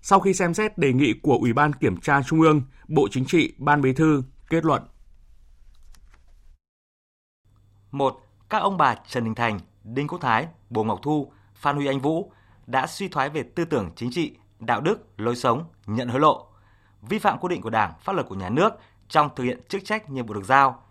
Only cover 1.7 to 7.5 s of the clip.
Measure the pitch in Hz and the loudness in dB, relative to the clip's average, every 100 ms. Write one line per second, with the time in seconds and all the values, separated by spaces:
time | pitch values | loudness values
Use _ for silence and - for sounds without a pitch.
1.7 | 143 123 90 - 143 131 160 160 156 131 | 2 -2 -2 0 0 2 4 6 4 0
2.7 | - - 156 143 131 127 175 147 - 135 | -14 -2 0 0 -2 0 2 0 -2 0
3.7 | 147 135 131 160 147 131 - - 165 160 | 2 2 2 2 2 -2 -14 -4 0 2
4.7 | 143 - - - - - - - - - | 0 -4 -20 -20 -20 -20 -20 -20 -20 -20
5.7 | - - - - - - - - - _ | -20 -20 -20 -20 -20 -20 -20 -20 -20 _
6.7 | _ _ _ _ _ _ _ _ | _ _ _ _ _ _ _ _